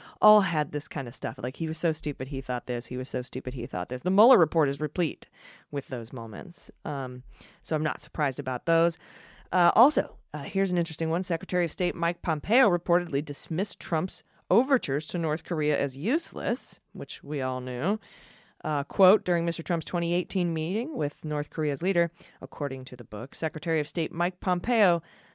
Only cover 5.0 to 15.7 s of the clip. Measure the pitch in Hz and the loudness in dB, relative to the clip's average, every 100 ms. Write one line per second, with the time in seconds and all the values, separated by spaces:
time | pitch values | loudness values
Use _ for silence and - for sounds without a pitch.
5 | 160 - - _ - - _ 143 - 123 | -2 -4 -14 _ -20 -20 _ -8 -6 -8
6 | 113 131 113 95 - - - - - 139 | -8 -10 -10 -10 -10 -14 -18 -12 -8 -6
7 | 131 127 - - - _ - 151 151 - | -6 -10 -14 -20 -20 _ -4 0 0 -4
8 | - - 143 131 131 127 - 165 170 - | -8 -2 -2 -2 -4 -2 2 4 4 0
9 | - - - - - 185 175 - 285 202 | -10 -20 -20 -20 -2 4 6 6 6 4
10 | - - _ 151 143 196 190 180 165 156 | -2 -8 _ -10 -4 0 2 2 0 -2
11 | 160 170 185 165 - 180 170 - 180 - | -2 -2 -2 -4 -2 -2 -2 0 -2 0
12 | 170 175 - 151 165 247 226 175 - 175 | -4 -2 -4 -4 2 4 4 2 2 2
13 | 175 143 151 143 - 165 214 - - 160 | 2 -2 -2 -8 -4 -2 -2 -6 -4 -2
14 | 185 - - _ - 196 262 262 - 139 | -2 -8 -18 _ 2 2 4 2 2 -4
15 | - 175 170 151 - 156 151 | -2 -4 -2 -2 -2 -2 0